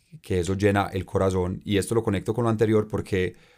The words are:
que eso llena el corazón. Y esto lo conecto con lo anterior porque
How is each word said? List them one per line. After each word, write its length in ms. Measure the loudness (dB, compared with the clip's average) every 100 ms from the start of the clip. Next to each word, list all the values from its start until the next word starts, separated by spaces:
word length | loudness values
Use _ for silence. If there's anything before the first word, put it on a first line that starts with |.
| _ -16
que 200 | -4 -2
eso 140 | 0
llena 360 | 2 2 2 0
el 140 | -4 -4
corazón. 560 | 0 0 0 -2 -4
Y 140 | -2 0
esto 160 | 2
lo 80 | 0
conecto 320 | 0 -2 -2
con 100 | -2
lo 60 | 0
anterior 360 | 2 4 2 0
porque 480 | -4 -2 -2 -2 -6 _